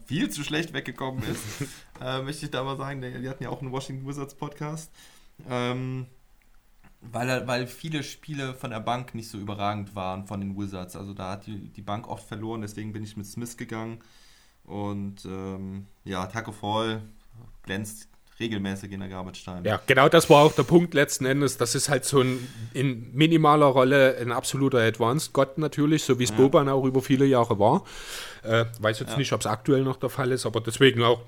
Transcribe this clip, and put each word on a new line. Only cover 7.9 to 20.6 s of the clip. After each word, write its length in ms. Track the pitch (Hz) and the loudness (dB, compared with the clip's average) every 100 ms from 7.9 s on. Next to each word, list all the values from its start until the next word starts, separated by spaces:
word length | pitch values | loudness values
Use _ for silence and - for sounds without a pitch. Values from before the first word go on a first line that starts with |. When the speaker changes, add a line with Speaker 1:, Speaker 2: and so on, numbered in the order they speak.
| 156 | -6
Speaker 1:
Spiele 500 | 131 - - 147 135 | -6 -12 -12 -8 -8
von 180 | 127 131 | -8 -8
der 80 | 110 | -6
Bank 340 | 107 123 127 113 | -4 -4 -4 -10
nicht 140 | 113 | -10
so 80 | 104 | -10
überragend 580 | 101 101 101 104 98 98 | -8 -4 -2 -2 -6 -6
waren 300 | 92 95 98 | -6 -6 -8
von 140 | 104 | -6
den 160 | 98 98 | -6 -6
Wizards. 380 | 101 98 90 - | -8 -8 -12 -12
Also 180 | 98 | -12
da 180 | 98 95 | -10 -10
hat 140 | 98 104 | -10 -12
die, 240 | 104 101 | -14 -14
die 120 | - | -14
Bank 260 | 101 104 - | -8 -8 -8
oft 180 | 101 - | -14 -12
verloren, 340 | 107 110 113 | -10 -8 -8
deswegen 300 | 104 104 107 | -8 -8 -10
bin 120 | 110 | -8
ich 120 | 110 107 | -10 -12
mit 100 | 98 | -12
Smith 280 | - 120 - | -10 -10 -10
gegangen. 440 | 120 113 113 113 _ _ - _ _ _ - | -10 -8 -8 -12 _ _ -20 _ _ _ -14
Und, 580 | 101 101 101 98 98 92 | -8 -6 -6 -8 -10 -12
ähm, 600 | 95 95 95 95 98 101 _ | -10 -8 -8 -10 -12 -14 _
ja, 220 | - 95 95 | -8 -6 -6
Taco 260 | 110 110 | -6 -8
Fall 500 | 104 104 110 113 110 107 - - 113 117 - | -8 -4 -2 -2 -4 -8 -18 -20 -20 -20 -16
glänzt 460 | - 95 107 - - _ _ - | -8 -8 -8 -12 -20 _ _ -8
regelmäßig 520 | 113 107 98 98 101 | -6 -4 -4 -6 -8
in 80 | 98 | -10
der 100 | 95 | -10
Garbage 340 | 95 92 90 | -10 -12 -12
Time. 180 | - 92 | -12 -6
Speaker 2:
Ja, 180 | 90 104 - | -2 0 4
genau 220 | 131 143 | 6 8
das 200 | 170 - | 8 10
war 140 | 147 | 10
auch 80 | 151 | 10
der 100 | - | 4